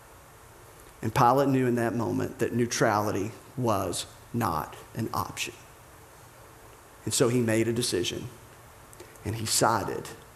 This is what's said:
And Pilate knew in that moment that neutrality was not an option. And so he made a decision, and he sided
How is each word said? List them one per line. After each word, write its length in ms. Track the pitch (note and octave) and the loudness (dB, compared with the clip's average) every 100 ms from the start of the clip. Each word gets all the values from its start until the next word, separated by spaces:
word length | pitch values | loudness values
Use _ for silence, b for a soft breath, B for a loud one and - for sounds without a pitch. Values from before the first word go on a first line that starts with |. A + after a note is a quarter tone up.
| - - - - - - - - - - | -20 -20 -20 -20 -20 -20 -20 -20 -20 -8
And 140 | A#2 A2+ | -2 4
Pilate 320 | A#2+ C3+ C#3 | 6 6 4
knew 180 | C3 B2+ | 4 4
in 100 | A#2+ | 2
that 200 | A#2 A#2 | 0 0
moment 440 | G#2+ G#2 G#2 - | -2 -2 -4 -2
that 120 | A#2 | -2
neutrality 800 | A#2 A#2 - B2 G#2 G#2 - A2+ - - - | 0 0 2 2 2 0 -2 -4 -8 -12 -4
was 500 | A#2+ G2 F#2 - - - - | 0 0 -2 -6 -8 -16 -8
not 420 | A#2 G#2 D#2 - - - - | -2 0 0 -4 -12 -12 -8
an 140 | A2 | -4
option. 400 | - - - - - - - - - - - - - - - - - - - A2 | -4 -6 -6 -10 -10 -20 -20 -20 -20 -20 -20 -20 -20 -20 -20 -20 -20 -20 -12 -4
And 80 | |
so 160 | - B2 | 2 2
he 100 | B2 | 2
made 300 | A2+ A2 A2+ | 2 2 2
a 40 | |
decision, 540 | A#2 A#2+ F#2+ - - A#2+ - - - - - - - B B | 0 -2 -2 -2 -6 -10 -14 -20 -20 -20 -20 -20 -20 B B
and 120 | A2 A2 | -6 -6
he 100 | A2+ | -2
sided 640 | - A#2 A2 D#2 - - - - | 2 2 2 -2 -6 -8 -16 -20